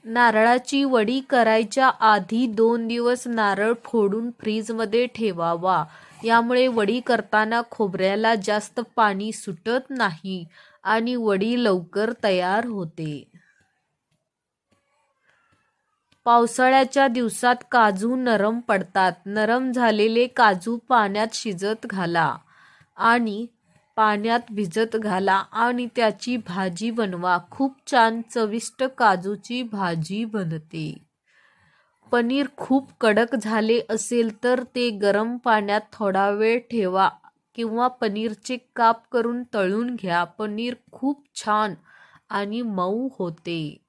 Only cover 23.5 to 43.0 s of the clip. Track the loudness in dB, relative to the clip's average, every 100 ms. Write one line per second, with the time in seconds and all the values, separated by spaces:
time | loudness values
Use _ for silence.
23.5 | _ _ _ _ 0 2 2 0 -2 -2
24.5 | -6 -4 -2 -2 -2 -2 -2 2 0 -2
25.5 | -2 0 -2 -4 0 0 -2 -6 -6 -6
26.5 | -4 -4 -4 -6 -4 -4 -2 0 0 -2
27.5 | -4 -4 -4 -2 2 4 2 -6 -4 -2
28.5 | -4 -8 -6 -6 2 2 2 -2 -8 -8
29.5 | -8 -6 -4 -4 -4 -4 -6 -6 -6 -6
30.5 | -8 -10 -10 -10 -12 _ _ _ _ _
31.5 | _ _ _ _ _ _ 0 2 0 -2
32.5 | -6 0 0 0 _ 2 2 2 -2 -2
33.5 | 0 2 0 0 -6 -2 0 0 -2 0
34.5 | 0 -2 -4 -2 0 0 2 0 -4 0
35.5 | 0 2 -2 -4 -4 -2 2 0 2 0
36.5 | 0 -2 -4 0 2 0 0 _ _ _
37.5 | -8 -4 0 -2 0 -4 -2 -6 -6 -10
38.5 | -10 _ 2 2 2 _ -2 -2 -4 -6
39.5 | -2 -2 -2 -4 -6 -2 -2 -2 -6 -8
40.5 | -6 -8 -8 _ -6 -4 -4 _ -10 -2
41.5 | 0 0 -4 _ -20 -20 _ _ -6 -4
42.5 | -6 -4 -2 -2 -2